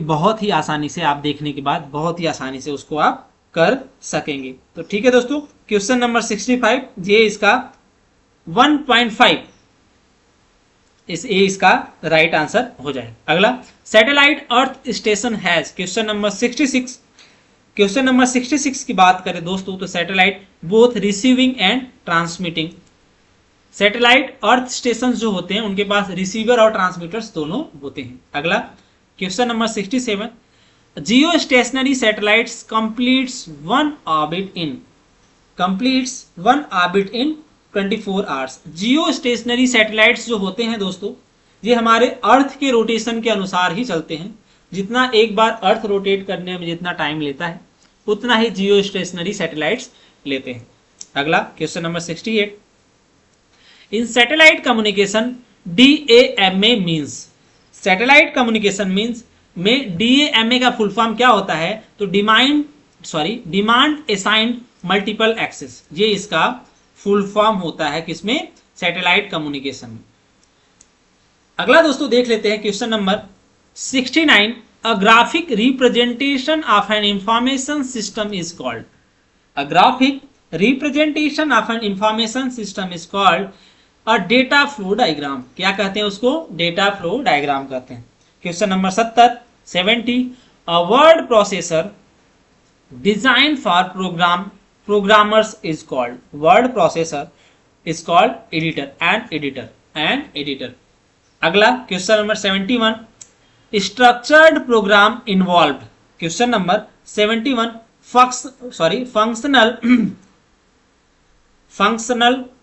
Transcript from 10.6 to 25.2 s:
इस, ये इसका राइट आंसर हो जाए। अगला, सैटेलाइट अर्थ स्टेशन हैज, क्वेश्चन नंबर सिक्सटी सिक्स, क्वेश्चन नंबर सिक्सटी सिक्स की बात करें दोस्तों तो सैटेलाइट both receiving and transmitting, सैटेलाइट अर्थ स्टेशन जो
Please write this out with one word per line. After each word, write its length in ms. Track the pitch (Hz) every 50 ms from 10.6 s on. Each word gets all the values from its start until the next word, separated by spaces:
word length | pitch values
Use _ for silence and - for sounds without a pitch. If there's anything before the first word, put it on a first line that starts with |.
| _ _ _ _ _ _ _ _ _ -
इस, 160 | 170 165 -
ये 140 | 254 196 190
इसका 320 | 196 190 190 - 180 185 226 254 - - - _ -
राइट 300 | 156 160 156 160 170 175
आंसर 360 | 160 151 139 - 214 247 - - - 127
हो 80 | 143
जाए। 220 | 131 127 113 113 - _ _
अगला, 300 | - 151 175 202 233 254 - - - - _ -
सैटेलाइट 640 | - - 214 226 262 285 285 277 285 302 277 - -
अर्थ 380 | 240 247 262 254 - - - 262
स्टेशन 440 | 208 - - 220 208 202 - 247 220
हैज, 340 | 202 180 175 175 160 143 -
क्वेश्चन 340 | - - 180 175 - 226 220
नंबर 240 | 214 214 208 208 208
सिक्सटी 360 | 196 - 247 247 247 - 302
सिक्स, 320 | 262 - 254 254 - - - _ _ _ _ - _ _ _ _ _ _ _ _ _ -
क्वेश्चन 280 | - 101 98 - 269 262
नंबर 200 | 262 254 247 254
सिक्सटी 320 | 247 247 247 - - 302
सिक्स 260 | 277 - 277 262 - -
की 100 | - 226
बात 280 | 185 185 180 185 - -
करें 180 | 190 170 175 165
दोस्तों 340 | 175 190 190 190 202 185
तो 100 | 185 -
सैटेलाइट 580 | - - 175 170 175 196 190 185 196 196 - - _ _ _ -
both 320 | 160 202 220 233 247 240 208
receiving 520 | 180 208 196 - - 254 254 254 262 262 254 -
and 240 | 190 190 233 262 262 - - _ - 180
transmitting, 600 | 170 165 170 170 - - 185 170 170 160 156 175 - - _ _ _ _ _ _ _ _ _ _ _ _ _ _ _ _ _ _ -
सैटेलाइट 640 | - 196 208 202 240 240 240 247 269 262 - - - -
अर्थ 220 | 208 247 247 254 -
स्टेशन 420 | - - - 247 226 226 254 254 233
जो 180 | 196